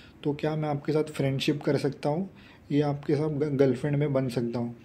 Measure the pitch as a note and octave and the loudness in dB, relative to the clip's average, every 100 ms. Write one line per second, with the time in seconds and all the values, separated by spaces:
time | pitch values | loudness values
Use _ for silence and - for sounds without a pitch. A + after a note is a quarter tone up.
0 | - - D3+ C#3+ D#3 D#3 D3+ D3 D3+ D3+ | -20 -6 -4 -2 -2 -2 -2 -2 0 0
1 | D3+ - C#3 C3+ D3 D3 D#3 C#3 C#3 - | 0 -2 0 2 0 0 2 2 0 -2
2 | D3 D#3 G3 - - - - C#3+ D3 C#3+ | -2 -2 -4 -10 -20 -20 -2 0 2 -2
3 | - C#3+ D#3 C#3+ D3+ C3+ C#3 A#2+ D3 C#3+ | 0 0 0 0 0 4 4 4 0 0
4 | D3 C3 C3 A#2+ A#2 B2 A#2+ A#2+ | 2 0 0 -2 -2 -2 -4 -8